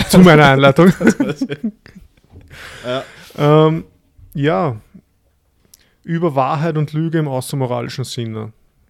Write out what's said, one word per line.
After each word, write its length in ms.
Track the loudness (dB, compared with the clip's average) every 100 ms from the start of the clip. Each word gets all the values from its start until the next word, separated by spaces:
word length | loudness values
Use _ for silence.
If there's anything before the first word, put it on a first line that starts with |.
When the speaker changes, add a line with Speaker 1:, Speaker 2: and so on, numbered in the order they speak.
| 4
Speaker 1:
zu 120 | 6
meiner 260 | 6 8 6
Einleitung. 480 | 4 4 4 4 4
Speaker 2:
<laughs> 40 | 0 0 -2 -6 -8 -8 -10 -12 _ -20 -20 _ _ -20 -20 -20 -20 -16 -10
Ja. 180 | -8 -10 -18 -18 -2 2 4 4
Speaker 1:
Ähm, 160 | 0 -10 _ _ _ -16
ja, 440 | -6 -4 -2 -4 -8 _ -20 _ _ _ _ _ _ _ _ _ _
über 300 | -10 -6 -4 -2
Wahrheit 420 | -2 -2 -4 -4
und 160 | -4
Lüge 260 | -4 -4 -4
im 80 | -4
außermoralischen 760 | -6 -8 -6 -6 -6 -8 -10
Sinne. 480 | -12 -10 -10 -10 -14 -18 _ _ _